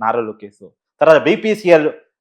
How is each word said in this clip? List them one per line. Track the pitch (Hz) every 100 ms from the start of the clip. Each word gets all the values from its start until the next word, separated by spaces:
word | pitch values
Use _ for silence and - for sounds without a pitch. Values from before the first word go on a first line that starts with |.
నారా | 110 117
లోకేష్. | 110 107 104 _ 92 _ _ _
తర్వాత | 151 156
బీపీసీఎల్, | 131 220 220 214 185 165 151 - _ _